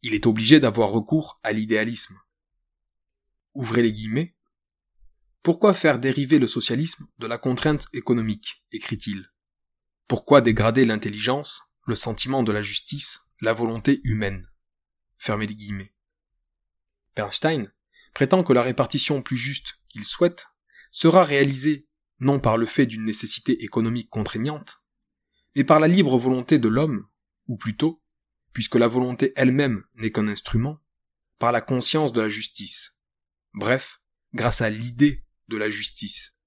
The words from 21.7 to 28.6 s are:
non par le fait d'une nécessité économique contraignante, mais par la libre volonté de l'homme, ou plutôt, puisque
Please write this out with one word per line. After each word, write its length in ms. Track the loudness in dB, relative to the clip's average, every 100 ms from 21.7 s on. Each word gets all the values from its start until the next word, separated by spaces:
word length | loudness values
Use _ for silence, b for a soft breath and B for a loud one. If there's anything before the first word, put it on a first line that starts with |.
| -2 _ _ _ _
non 200 | 0 2
par 160 | 2 2
le 100 | 0
fait 200 | 2 0
d'une 180 | 0
nécessité 600 | -6 -4 -2 -4 -2 -2
économique 460 | -2 -2 -2 -2 -6
contraignante, 720 | -6 -6 -4 -6 -8 -14 -20 _ _ _ _ _ _ _ -4
mais 100 | 4
par 160 | 6
la 80 | 6
libre 280 | 6 6 4
volonté 400 | 2 0 2 2
de 120 | 4
l'homme, 360 | 2 0 -2 -10 _ _ _ -12
ou 100 | -8
plutôt, 440 | -8 -2 -2 -2 _ _ _ _ _
puisque 220 | -6